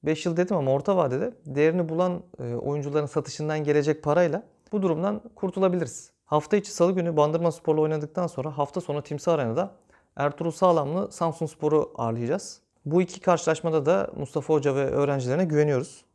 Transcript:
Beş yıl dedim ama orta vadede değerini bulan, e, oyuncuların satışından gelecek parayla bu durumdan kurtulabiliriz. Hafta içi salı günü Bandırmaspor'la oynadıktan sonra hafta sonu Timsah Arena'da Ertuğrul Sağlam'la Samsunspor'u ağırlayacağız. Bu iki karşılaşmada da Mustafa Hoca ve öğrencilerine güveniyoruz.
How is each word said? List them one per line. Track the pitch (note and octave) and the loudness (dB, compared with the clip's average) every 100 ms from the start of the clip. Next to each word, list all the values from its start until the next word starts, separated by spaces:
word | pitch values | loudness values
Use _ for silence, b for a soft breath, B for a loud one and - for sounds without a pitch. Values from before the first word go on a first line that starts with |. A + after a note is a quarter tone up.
Beş | D3 D#3 F3+ | -2 -2 -2
yıl | E3 | 0
dedim | F3+ F#3+ | 0 0
ama | C3+ | 2
orta | C3+ C3 F#3+ | 0 2 2
vadede | D3 B2+ A#3+ A#3 - | 2 0 -4 -8 -8
değerini | C3+ D#3 F3 E3 | 2 2 2 -2
bulan, | D#3+ F3+ F3 - - | 0 0 -2 -10 -12
e, | B2 A#2+ | -8 -6
oyuncuların | - D3 C#3+ D3 D3 | -4 -4 -2 -2 -2
satışından | D#3+ C#3+ - D3+ D#3 | -4 -6 -6 -4 -2
gelecek | D3 D3 D3 D3+ | 2 2 2 0
parayla | D3 D3+ F3 D#3+ - _ _ | 0 2 2 0 -8 _ _
bu | G#3+ | -2
durumdan | F#3+ D#3+ F#3+ G#3+ - - | 0 0 -2 -4 -10 -8
kurtulabiliriz. | F#3+ F#3 F#3+ F3 D3 - - _ _ | -6 0 2 2 -4 -8 -20 _ _
Hafta | D3+ D3 G#3 | -2 2 -2
içi | G3+ | 0
salı | - E3+ | 2 2
günü | F3+ E3+ D#3 | 2 0 2
Bandırmaspor'la | D3+ E3 E3+ D#3 - D#3 | 2 2 0 -2 0 2
oynadıktan | D#3 D#3 D3 D#3 F3 | 2 0 -4 -4 -4
sonra | - D3 C#3 | -4 -8 -4
hafta | C#3+ - | -4 -4
sonu | - D3 | -6 -6
Timsah | C#3+ D3 - | -6 -4 0
Arena'da | D#3+ B2 A#2+ C3+ - b b b - | 2 2 -2 -4 -8 b b b -4
Ertuğrul | C#3+ C#3+ E3+ | -4 -2 -6
Sağlam'la | D#3 F#3 E3 C#3+ E3+ G3+ | 2 4 4 2 -4 -6
Samsunspor'u | - E3 D3+ D#3+ - D3+ D3+ - - | -2 -4 -2 -6 -2 2 2 2 -4
ağırlayacağız. | A#2 A2+ A#2 F3+ - - _ _ C#3+ | -4 -2 -2 -4 -6 -18 _ _ -2
Bu | E3 | 0
iki | F3+ - | 0 -2
karşılaşmada | - E3+ - D#3 E3+ D#3+ C#3 | 0 2 2 -2 0 0 2
da | F#3+ - - | 0 0 -6
Mustafa | D3 D#3+ - | -6 -6 0
Hoca | D#3 C#3 C3+ | 2 2 0
ve | C3+ | 0
öğrencilerine | C3+ C#3+ C#3 B2 C#3 F#3 | 2 2 0 0 0 2
güveniyoruz. | D3+ D3+ C3+ C3+ - _ | 2 4 2 -2 -12 _